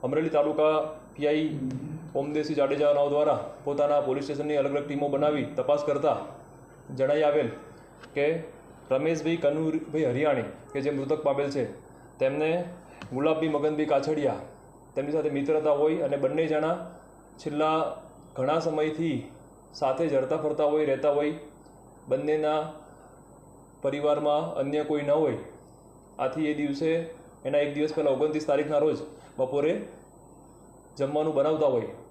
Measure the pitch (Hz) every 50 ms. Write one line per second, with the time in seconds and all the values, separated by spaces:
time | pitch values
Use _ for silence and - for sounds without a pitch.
0 | - 127 139 156 165 165 156 147 143 151 151 151 151 156 156 156 - - - -
1 | - - - - 147 147 151 156 160 151 - 139 131 127 127 131 147 151 - -
2 | - - - 139 139 147 151 151 151 156 156 143 139 135 143 143 147 147 143 143
3 | 143 143 143 147 151 151 135 - - - - - - 143 143 147 147 143 147 143
4 | 123 131 131 143 143 143 147 127 151 151 151 143 135 143 139 147 143 143 143 139
5 | 143 139 139 139 147 151 151 139 120 - - - 123 143 147 143 - 156 143 -
6 | - 147 123 - - - - - - - - - - - - - - - 135 127
7 | 135 131 147 151 151 147 143 156 135 113 - - - - - - - - - -
8 | - - - 147 143 151 165 165 160 - - - - - - - - - 131 135
9 | 151 160 170 156 - 165 170 165 - 143 151 156 160 156 156 160 - - 147 156
10 | 156 127 120 135 151 151 139 123 107 101 - - - - - 139 139 147 147 135
11 | 135 139 156 147 - 143 139 139 143 143 143 143 120 104 - - - - - -
12 | - - - - 131 135 139 151 156 156 165 180 175 175 - - - - - -
13 | - - 127 131 143 160 156 156 165 156 151 143 143 151 151 147 151 147 147 139
14 | 139 156 156 151 143 127 113 - - - - - - - - - - - - 135
15 | 139 147 151 160 151 151 135 139 143 147 156 151 156 151 147 143 151 156 160 -
16 | 147 131 143 139 139 - 143 160 165 151 156 151 156 160 175 180 - - - -
17 | - - - - - - - - - 156 147 147 156 156 160 - - - - -
18 | - - - - - - - - 131 139 156 165 160 170 156 156 151 156 151 160
19 | 170 165 135 117 - - - - - - - - - - - - 151 131 131 -
20 | 165 156 139 135 - 127 - - 156 151 156 147 151 147 147 156 151 139 135 123
21 | - 151 143 147 147 147 165 - - - - - - - - - - - - -
22 | - - 127 131 147 151 156 151 151 151 156 156 165 160 - - - - - -
23 | - - - - - - - - - - - - - - - - - 139 139 147
24 | 147 147 147 151 151 147 147 151 165 170 - - 135 143 143 151 147 147 151 147
25 | 143 143 147 160 156 135 117 - - - - - - - - - - - - -
26 | - - - - 127 131 - 156 156 147 151 147 147 143 139 - 165 160 165 170
27 | 165 - - - - - - - - 135 143 147 147 143 143 147 151 151 151 165
28 | 147 143 131 127 151 156 147 151 151 - 143 143 139 147 151 143 151 156 139 -
29 | - - - - - - - - 131 127 143 143 143 156 185 208 - - - -
30 | - - - - - - - - - - - - - - - - - - - -
31 | 139 139 147 151 156 160 151 139 139 156 160 156 151 139 127 117 101 92 - -
32 | - -